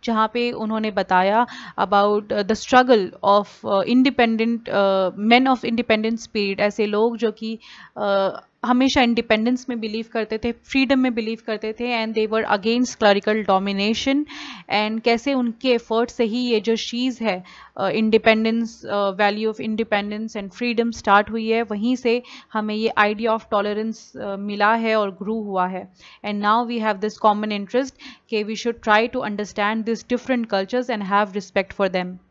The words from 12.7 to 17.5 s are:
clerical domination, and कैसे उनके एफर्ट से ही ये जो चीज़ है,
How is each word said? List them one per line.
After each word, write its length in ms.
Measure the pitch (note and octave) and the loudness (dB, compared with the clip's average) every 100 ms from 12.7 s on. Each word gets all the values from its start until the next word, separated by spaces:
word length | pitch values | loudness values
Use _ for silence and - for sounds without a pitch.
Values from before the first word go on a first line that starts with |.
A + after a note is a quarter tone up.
| A#3 B3 - | 0 0 2
clerical 440 | G#3+ G3+ G#3 G#3+ G3+ | 4 4 2 -2 2
domination, 640 | F#3+ G3 G3 G#3 A3 C4+ C#4 D4 - - A#3 - | 2 2 -2 -2 -2 0 0 -2 -10 -16 -16 -4
and 280 | G3+ G#3+ A3 | -2 -2 -2
कैसे 320 | A#3 A#3 C#4+ | 0 0 0
उनके 340 | C#4 A#3+ A3+ C4 | 0 -2 -2 0
एफर्ट 420 | A#3 A#3 A3+ A#3 | 0 0 -2 -2
से 140 | - | -2
ही 140 | A#3 A#3 | -2 0
ये 220 | B3 A3 | 0 0
जो 160 | G3+ A3+ | 0 -2
चीज़ 480 | - A#3 C4 A3+ | -2 -2 -2 -2
है, 200 | A3+ F#3 F3+ | -4 -4 -8